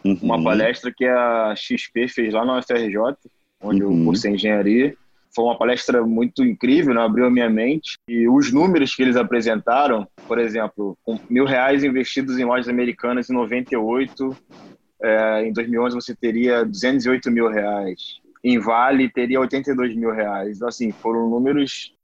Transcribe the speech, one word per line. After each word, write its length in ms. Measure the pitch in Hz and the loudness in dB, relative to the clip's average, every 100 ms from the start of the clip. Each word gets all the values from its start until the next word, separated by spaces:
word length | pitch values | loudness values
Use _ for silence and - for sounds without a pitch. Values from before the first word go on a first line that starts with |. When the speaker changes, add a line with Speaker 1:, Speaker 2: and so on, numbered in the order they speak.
Speaker 1:
Uhum. 160 | 95 92 | -2 0
Speaker 2:
uma 200 | 117 113 | 0 0
palestra 480 | 110 107 110 123 123 | 2 2 2 0 -8
que 140 | - | -2
a 500 | 127 123 120 117 107 | 2 2 2 2 0
X 380 | 104 - 123 - | -4 -4 -6 -4
P 160 | 117 123 | -4 -2
fez 240 | - 110 | -2 -2
lá 100 | 110 | 0
no 140 | 123 127 | 0 -2
F 160 | 123 | -2
R 180 | 120 110 | -2 -2
J, 280 | 104 120 143 - _ _ _ | -2 -2 -4 -16 _ _ _
onde 220 | 104 98 | -2 0
Speaker 1:
Uhum. 140 | 101 85 | 2 2
Speaker 2:
eu 60 | 82 | 2
cursei 260 | 90 104 | 0 0
engenharia. 640 | 98 107 104 101 117 143 - _ _ _ - | -2 0 0 2 2 2 -4 _ _ _ -2
Foi 80 | |
uma 140 | 117 117 | -2 0
palestra 440 | 117 123 - 123 | 0 0 0 0
muito 400 | 113 113 120 - | 2 0 -2 0
incrível, 520 | 123 98 123 151 143 | 0 0 2 2 4
né? 80 | 117 | 2
Abriu 240 | 113 110 123 | 2 2 2
a 40 | |
minha 200 | 123 117 | 2 2
mente. 480 | 110 120 156 - - - | 0 0 -2 -6 -16 -6
E 180 | 117 117 | 0 4
os 240 | 135 131 | 4 4
números 440 | 135 185 165 135 | 2 4 2 0
que 80 | - | 0
eles 140 | 131 123 | 2 2
apresentaram, 920 | 110 120 113 107 117 127 139 110 98 - - | 2 0 0 -2 0 2 2 0 -4 -16 -4
por 120 | 117 | -2
exemplo, 580 | 113 113 107 - 101 90 | -2 -2 -6 -4 -8 -6
com 160 | - 110 - | -8 -8 -2
mil 160 | 123 | 0
reais 400 | 135 127 135 139 | 2 2 2 2
investidos 540 | 139 127 120 139 135 127 | 2 0 -2 -4 -4 -2
em 60 | 120 | 0
lojas 240 | 123 120 | 0 -2
americanas 580 | 123 120 117 120 123 120 | -2 -2 -2 -4 -4 -2
em 60 | |
noventa 400 | 123 110 123 123 | -2 -2 -4 -2
e 20 | 123 | -2
oito, 580 | 110 123 131 - 131 131 _ - - - _ - | -2 -2 -4 -4 -8 -8 _ -20 -20 -20 _ -6
é, 440 | 113 110 110 107 113 | 0 2 2 0 -2
em 60 | |
dois 160 | 110 117 | -4 -2
mil 140 | 117 | -2
e 20 | |
onze 120 | 123 120 | -2 -4
você 180 | 120 | -10
teria 500 | 110 120 113 123 120 | -6 -2 0 2 2
duzentos 400 | 110 98 123 135 | 0 -2 0 0
e 60 | 120 | 0
oito 200 | 127 123 | 0 0
mil 160 | 117 113 | 0 2
reais. 720 | 107 101 101 95 90 - - _ _ | 0 -2 -2 -4 -8 -14 -18 _ _
Em 160 | 123 120 | 0 0
Vale, 520 | 104 117 127 135 123 | 2 2 2 2 0
teria 280 | - 120 131 | -2 0 0
oitenta 320 | 127 135 143 | 0 -2 -4
e 60 | 127 | -2
dois 180 | 123 | -2
mil 160 | 113 113 | -2 -4
reais. 460 | 110 104 98 104 101 | -2 -4 -4 -6 -6
Então, 120 | 120 | -8
assim, 240 | - 113 | -4 -6
foram 360 | - 113 113 117 | -4 -4 -2 0
números, 680 | 120 135 147 135 - - _ | 0 0 0 -2 -6 -16 _